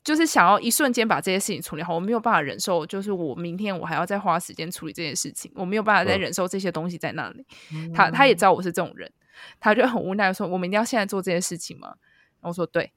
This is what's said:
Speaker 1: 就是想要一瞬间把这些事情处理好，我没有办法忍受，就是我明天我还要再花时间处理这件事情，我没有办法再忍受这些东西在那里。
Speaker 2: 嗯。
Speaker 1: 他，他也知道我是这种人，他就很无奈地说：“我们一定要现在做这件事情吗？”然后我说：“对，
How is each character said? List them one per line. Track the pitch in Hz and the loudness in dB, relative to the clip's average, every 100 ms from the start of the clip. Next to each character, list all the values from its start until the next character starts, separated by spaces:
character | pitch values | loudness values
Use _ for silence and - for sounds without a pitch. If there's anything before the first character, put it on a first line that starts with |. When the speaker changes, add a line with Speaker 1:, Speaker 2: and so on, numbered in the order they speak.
Speaker 1:
就 | - 302 | -2 2
是 | 330 | 4
想 | 269 175 | 6 6
要 | 202 | 6
一 | 233 | 4
瞬 | - 294 | 2 2
间 | 240 220 | 2 2
把 | 160 | 0
这 | 196 | 0
些 | 185 | 0
事 | 202 | -2
情 | 170 | -6
处 | 165 151 | -8 -8
理 | |
好， | 170 170 | -4 -4
我 | |
没 | 190 | -2
有 | 233 | -2
办 | 233 | 2
法 | 196 | 2
忍 | 147 208 | 0 -4
受， | - 175 151 | -2 -2 -2
就 | 196 | -6
是 | 202 | -4
我 | 190 160 | -4 -4
明 | 120 170 175 | -6 -8 -6
天 | 208 185 | -6 -6
我 | |
还 | 170 156 | -4 -2
要 | 180 | -2
再 | 202 | -2
花 | 196 170 | 0 -2
时 | - | -2
间 | - 160 | -10 -10
处 | - 160 | -8 -10
理 | |
这 | 147 | -8
件 | 160 135 | -6 -4
事 | - | -6
情， | - - - | -8 -12 -8
我 | 185 | -4
没 | 214 | 0
有 | |
办 | 214 202 | 2 4
法 | 185 | 4
再 | 185 | 2
忍 | 160 | 0
受 | 180 185 | -2 -2
这 | 196 | -2
些 | 190 | -4
东 | 165 170 | -4 -4
西 | 170 | -6
在 | 156 | -6
那 | 156 113 | -6 -8
里。 | - 269 - - | -10 -20 -20 -12
Speaker 2:
嗯。 | 156 165 | -10 -4
Speaker 1:
他， | 165 190 | 2 2
他 | 165 277 | 6 6
也 | |
知 | 196 | 6
道 | 202 | 6
我 | 175 | 4
是 | 185 | 2
这 | 175 | -2
种 | 170 - | -4 -6
人， | 90 _ _ - - - | -18 _ _ -20 -20 -2
他 | 214 | 2
就 | 214 262 | 4 4
很 | 233 | 2
无 | - 196 | -2 0
奈 | 196 | 0
地 | |
说 | 190 190 | 0 -2
：“我 | 180 | -2
们 | 180 | 0
一 | |
定 | 202 | 0
要 | |
现 | 233 247 | 0 0
在 | 202 | -2
做 | 196 | -2
这 | 190 | -2
件 | 175 | -2
事 | 190 170 | -2 -6
情 | - 170 | -12 -14
吗？” | 50 - _ _ _ _ | -20 -20 _ _ _ _
然 | |
后 | - | -10
我 | |
说 | 175 165 | -4 -2
：“对， | 175 - | -2 -2